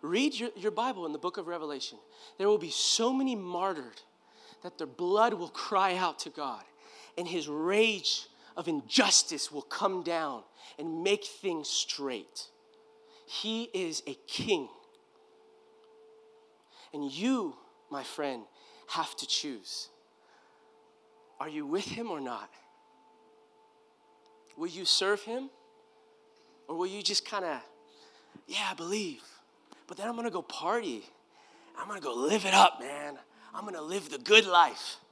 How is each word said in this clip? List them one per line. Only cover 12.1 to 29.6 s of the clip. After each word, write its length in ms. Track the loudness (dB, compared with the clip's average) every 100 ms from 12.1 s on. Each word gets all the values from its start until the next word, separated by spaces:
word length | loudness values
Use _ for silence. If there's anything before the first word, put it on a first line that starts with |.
| -6 -8 -16 -16 _ _ -20 -20 -20 -20 -20 -10
He 380 | -8 -4 -4 -4
is 300 | -4 -4 -4 -8
a 80 | -12 -8
king. 400 | -6 0 0 0 -12 -20 -20 _ _ -20 -20 -20 -20 -20 -20 -20 -20 -20 -20 -20 -20 _ _ _ -20 -12
And 180 | -6 -6
you, 460 | 0 2 2 0 -6 -20 _ _
my 140 | -10
friend, 400 | -8 -4 -2 -4 -10 -20 -20 -20 -8
have 260 | -4 -2 -4
to 100 | -2
choose. 640 | -2 -2 -8 -10 -10 -12 -16 _ _ _ -20 -20 _ _ _ _ _ _ -20 -20 -14
Are 80 | -10
you 180 | -8 -4
with 200 | -4 -4
him 220 | -8 -6
or 120 | -6
not? 280 | -6 -8 -10 -20 -20 _ _ _ -20 -20 -20 -20 _ _ _ _ _ _ _ _ -20 -20 _ -8
Will 120 | -8
you 160 | -4
serve 380 | 2 2 4 0
him? 280 | -2 -8 -8 -16 -20 _ _ _ _ _ _ _ -20 -20 -10
Or 80 | -4
will 100 | -2
you 160 | -2
just 220 | 0 0
kinda, 400 | -2 -4 -2 -4 -8 -20 -20 -20 -20 -20 -20 -20 -8
"Yeah, 180 | -4 -2
I 40 |
believe." 480 | -4 -2 -2 -2 -6 -16 -20 _ _